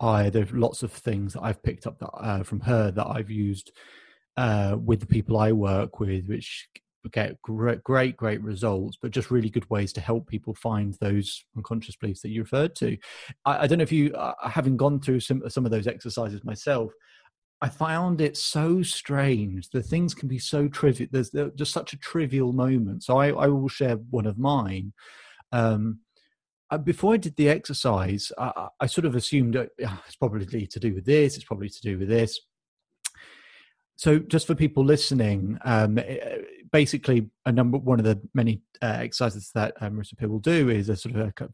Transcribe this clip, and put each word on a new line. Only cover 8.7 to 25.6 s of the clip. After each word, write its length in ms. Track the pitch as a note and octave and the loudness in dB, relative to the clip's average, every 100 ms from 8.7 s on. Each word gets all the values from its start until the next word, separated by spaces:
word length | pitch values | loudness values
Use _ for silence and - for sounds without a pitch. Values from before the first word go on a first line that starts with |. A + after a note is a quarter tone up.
| F#2+ G2 - | 0 -4 -8
but 100 | - | -6
just 200 | B2 - | -6 0
really 200 | B2 A2 | 0 2
good 180 | A2+ - | -2 -2
ways 220 | G#2 G2+ | -2 -2
to 80 | A2 | -4
help 280 | - A2+ - | -4 -4 -4
people 260 | A2 - | -8 -8
find 400 | G#2+ A2+ G#2 G2+ G2 | -8 -4 -2 -2 -2
those 440 | G#2 G2+ G2 - - A#2 | 0 0 -2 -10 -12 -14
unconscious 400 | - A2+ A2 - | -8 -8 -8 -10
beliefs 260 | G#2+ F#2 | -8 -8
that 80 | G#2 | -8
you 120 | A2+ | -8
referred 320 | A2 C3+ E3+ - | -2 -2 -2 -2
to. 200 | A#2+ G#2+ - - - - | -4 -4 -10 -18 -18 -4
I, 200 | C#3 - | -2 2
I 20 | C#3 | 2
don't 120 | E3+ | 4
know 40 | |
if 100 | D3+ | 4
you, 220 | D#3 D3 | 4 2
uh, 200 | - - - - | 0 -6 -6 -4
having 280 | D#3+ C3+ B2 | 0 2 4
gone 240 | C#3 C#3+ | 2 2
through 200 | C#3 B2+ | 0 0
some, 280 | - C3 A#2+ | 0 -2 -2
some 160 | C3+ | -2
of 60 | A#2+ | 0
those 160 | A2 G#2+ | 0 -2
exercises 580 | - A#2 A#2+ A2 G2+ | -4 -8 -6 -6 -6
myself, 480 | - G#2+ D3 B2+ A2 - _ _ _ _ _ _ | -10 -6 -2 -2 -2 -10 _ _ _ _ _ _
I 80 | C#3 | -8
found 520 | - D#3+ E3 F3+ D#3+ | -2 -2 0 0 2
it 160 | D3 D3 | 0 0
so 460 | - D#3 D#3+ F#3 | -2 0 2 2
strange. 880 | F3+ - - C#3 C#3 A2+ G#2 F#2 - | 0 -4 -2 2 2 2 0 -6 -4
The 120 | C3 | -4
things 320 | - E3 F3 | -2 0 0
can 140 | - C3 | -2 -6
be 100 | B2+ | -6
so 300 | - D3 C#3+ | -2 0 0
trivial. 400 | C#3+ D3 A#2+ C3 | 2 2 2 -2
There's, 180 | C3 A2+ | -2 -2
they're 200 | C#3+ C#3+ | -2 -4
just 220 | C#3+ D3 | -4 -4
such 200 | E3+ - | -4 -8
a 60 | C#3+ | -12
trivial 540 | - E3 C#3 C3+ B2 | -6 -2 0 0 2
moment. 520 | B2+ C3 B2+ G#2 - | 2 2 2 0 -4
So 140 | - C3 | 2 4
I, 100 | C#3+ | 4
I 180 | - C#3+ | 4 4
will 200 | C#3 C3+ | 4 0
share 280 | - C3 A2+ A#2+ | 0 0 0 -2
one 160 | B2+ G#2+ | -2 0
of 120 | G#2 | 0
mine. 540 | C#3 C#3+ G2 F#2+ G2+ - - - - - _ | 0 2 0 -4 -8 -12 -20 -20 -20 -20 _
Um, 480 | A#2+ | 2